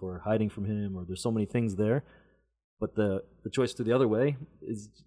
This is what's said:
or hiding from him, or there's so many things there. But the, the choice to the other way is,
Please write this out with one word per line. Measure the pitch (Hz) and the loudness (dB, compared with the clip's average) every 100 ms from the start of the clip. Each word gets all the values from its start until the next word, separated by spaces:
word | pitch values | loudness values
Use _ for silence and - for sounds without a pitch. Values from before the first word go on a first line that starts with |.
or | 92 90 107 | -10 -6 0
hiding | 110 107 | 2 0
from | 101 101 | -2 -2
him, | 104 101 92 | -2 -2 -6
or | 87 | -6
there's | 92 | -4
so | 120 | 0
many | 110 101 | 0 0
things | 123 113 95 | 0 0 2
there. | 107 135 - - _ _ _ _ _ - | 2 2 -2 -16 _ _ _ _ _ -8
But | 101 - | -4 0
the, | 104 95 - - | 0 0 -4 -12
the | 101 | -6
choice | 135 123 - | 0 0 0
to | |
the | 113 | 2
other | 123 120 | 4 4
way | 107 139 135 - - | 4 2 0 -8 -14
is, | - 110 107 _ | -10 -8 -10 _